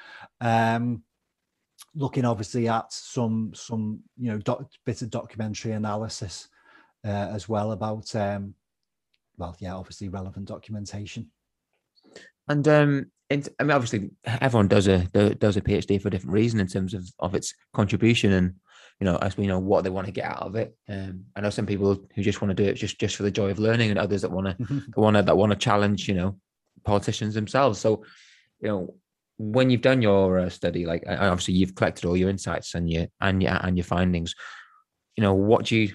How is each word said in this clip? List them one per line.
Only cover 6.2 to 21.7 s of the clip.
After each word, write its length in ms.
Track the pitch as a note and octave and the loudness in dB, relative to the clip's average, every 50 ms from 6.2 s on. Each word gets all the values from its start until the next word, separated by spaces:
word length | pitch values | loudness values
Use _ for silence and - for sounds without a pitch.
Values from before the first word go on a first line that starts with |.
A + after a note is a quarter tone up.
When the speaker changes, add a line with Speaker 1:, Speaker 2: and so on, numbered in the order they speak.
| A2 F2+ - - - _ _ _ _ _ _ _ _ _ _ _ - | -10 -12 -12 -14 -18 _ _ _ _ _ _ _ _ _ _ _ -8
Speaker 1:
uh, 240 | G#2+ G2+ G2+ G2+ F2 | -6 -4 -4 -4 -4
as 180 | G#2 G#2 - - | -6 -8 -6 -4
well 240 | A2 G#2 G#2 G#2+ A2 | -4 -2 -2 -4 -4
about, 420 | F2+ A2 A2 G#2+ A2 G#2+ - - | -6 -6 -6 -6 -8 -10 -6 -4
um, 380 | A2+ G2+ G2+ G2+ G2+ G2+ G2 F#2+ _ _ _ _ _ _ _ _ _ _ _ _ _ _ _ _ | -4 -2 -2 -4 -4 -6 -10 -12 _ _ _ _ _ _ _ _ _ _ _ _ _ _ _ _
well, 180 | - F2+ F2 F2 - | -12 -12 -12 -12 -12
yeah, 140 | G2 F#2 F#2 | -12 -10 -10
obviously 340 | F#2 F2+ - - - G#2 G2 | -10 -12 -14 -14 -12 -12 -10
relevant 380 | F2+ G2 F#2 F#2+ F#2+ G2+ G2+ | -8 -8 -10 -10 -10 -12 -12
documentation. 840 | F#2+ G#2+ F2 - - A2 G#2 G2+ G2 - G#2 G#2 F#2+ - A#2 A2 - _ _ _ _ _ _ _ _ _ _ _ _ _ _ _ _ - - - - _ _ _ - | -12 -14 -14 -14 -12 -12 -10 -10 -10 -12 -12 -12 -10 -12 -12 -14 -14 _ _ _ _ _ _ _ _ _ _ _ _ _ _ _ _ -20 -20 -20 -20 _ _ _ -2
Speaker 2:
And, 180 | D3 D3 C3+ | 0 2 4
um, 440 | D#3 D3+ D3+ D3 D3 C#3+ C#3 C3+ - _ _ _ - | 6 6 6 6 6 4 0 -2 -6 _ _ _ -4
in, 140 | C#3 C#3+ C#3+ - - - | -2 -2 -4 -6 -4 -2
I 20 | A#2+ | 0
mean, 100 | C#3+ D3+ | 2 2
obviously 380 | C#3+ A#2+ A#2 - G#2+ F#2+ - - _ - | 2 2 0 -2 -4 -4 -4 -12 _ -6
everyone 440 | - A2+ - - C3+ A#2+ A2+ G2+ F#2 | -4 -4 0 0 2 4 6 6 6
does 180 | G2+ G#2 F#2+ G2 | 6 6 6 6
a, 160 | F#2+ F2+ F2 F#2 - | 6 4 4 2 4
do-, 220 | G2+ G#2 G#2+ G#2+ | 4 4 4 4
does 220 | - - G#2+ F#2+ | 2 2 2 2
a 40 | G2+ | 2
P 140 | - - G2+ | 2 2 0
H 120 | F2+ - | 0 2
D 120 | - G2+ G2 | 0 0 0
for 100 | - G#2 | 0 -2
a 20 | |
different 220 | F#2+ F#2 F#2 C2 F2 | -4 -4 -4 0 2
reason 280 | G#2 A2 A#2+ A2+ A2 | 2 2 2 2 0
in 60 | F#2+ | 0
terms 280 | F#2 - G2 F#2+ F2+ G2 | 0 -2 -4 -4 -4 -6
of, 140 | F#2+ F2+ F2 - - | -8 -10 -10 -10 -6
of 140 | - F2+ F#2+ | -6 -2 -2
its 200 | D2+ - - - _ _ _ - | -2 -4 -6 -12 _ _ _ 0
contribution 580 | - G#2+ G2 A2 G2 - A2+ A#2+ A#2 - G#2 F#2+ | 0 2 2 2 4 4 4 4 4 4 4 4
and, 220 | F#2 F2+ F2+ F2+ - _ _ _ - - - _ - | 4 4 2 0 -6 _ _ _ -20 -20 -20 _ -4
you 40 | G2 | 0
know, 120 | F#2+ E2+ | 0 0
as 200 | - - G2 F#2 | 0 0 -2 -2
we 100 | - G#2 | -2 -2
know, 120 | G2 F#2 F#2 | 0 0 0
what 240 | F#2 F#2+ G2+ E2+ F2+ | 0 2 2 2 2
they 80 | F#2+ | 0
wanna 220 | F#2 F#2+ F#2 - E2+ | -2 -4 -6 -6 -8
get 140 | - - | -6 -6
out 160 | E2 - - - | -6 -6 -8 -8
of 140 | F2+ F#2 | -6 -4
it. 200 | A2 A2 A2 - _ _ - | -4 -6 -6 -8 _ _ -12
Um, 360 | G#2 G2 F#2+ F#2+ F#2 F#2 F#2 - - | -10 -10 -8 -10 -10 -12 -14 -14 -10
I 40 | G2+ | -4
know 100 | G#2 G#2 | -4 -4
some 160 | G2+ - G#2+ | -2 -2 -4
people 320 | G2 | -2